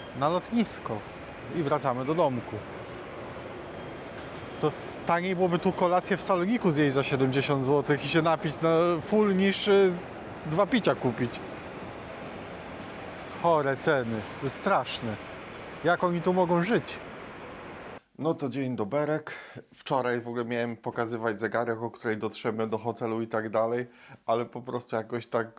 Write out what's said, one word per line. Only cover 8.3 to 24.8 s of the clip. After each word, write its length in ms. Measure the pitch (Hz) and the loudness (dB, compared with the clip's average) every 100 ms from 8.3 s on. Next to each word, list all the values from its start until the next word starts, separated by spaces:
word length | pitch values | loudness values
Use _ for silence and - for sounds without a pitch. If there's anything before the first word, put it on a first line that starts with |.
| 160 160 139 | 2 0 0
na 80 | 165 165 175 170 | 4 6 4 2
full 340 | - 214 208 190 | 2 4 6 6
niż, 320 | 196 190 - | 4 4 6
y, 240 | 196 196 175 - - - - - | 8 6 4 -4 -12 -12 -10 -2
dwa 220 | 156 196 | 2 4
picia 280 | 254 180 127 | 4 4 2
kupić. 440 | 131 113 120 - - - - - - - - - - - - - - - - - - - - - | 2 0 -2 -4 -10 -12 -12 -12 -12 -12 -12 -12 -12 -12 -12 -12 -12 -12 -12 -12 -12 -12 -12 -2
Chore 340 | 170 160 139 135 | 4 4 4 2
ceny, 440 | - 143 117 110 98 - | 2 2 2 -2 -4 -6
to 60 | 135 | -4
jest 100 | - | -2
straszne. 600 | - 185 123 - 117 104 - - - - - - | 2 2 2 -4 -4 -6 -8 -12 -14 -14 -14 -2
Jak 200 | 151 170 | 2 2
oni 180 | 180 175 | 2 2
tu 120 | 170 | 2
mogą 300 | 185 175 175 | 4 4 4
żyć? 360 | 175 220 - - - - - - - - - - - - - - | 4 2 0 -6 -12 -14 -14 -14 -14 -14 -14 -14 -14 -16 -18 -4
No 160 | 147 | -2
to 160 | 165 143 | -2 -2
dzień 260 | 123 131 120 | -2 -2 -2
doberek. 580 | 104 143 151 151 151 - - - - | 0 0 0 0 -4 -12 -14 -16 -18
Wczoraj 480 | - - 139 123 120 | -14 0 2 2 0
w 60 | 117 | -2
ogóle 180 | 120 117 | -4 -2
miałem 320 | 120 120 113 | 0 -2 -4
pokazywać 640 | - 120 117 117 113 104 | -6 -2 -2 0 0 0
zegarek, 420 | 107 113 120 113 | 0 0 0 -2
o 100 | 117 | -4
której 260 | - 120 107 | -4 -2 -2
dotrzemy 500 | 107 - 123 110 110 | -2 -4 -2 0 0
do 100 | 110 | -2
hotelu 440 | 117 110 120 110 | -2 -4 -2 -2
i 60 | 117 | -2
tak 220 | 113 110 | -2 0
dalej, 380 | 107 113 120 120 - - 127 - | 2 2 0 -4 -10 -20 -8 0
ale 200 | 117 120 | 0 0
po 160 | 123 | -8
prostu 340 | 120 120 | -6 -6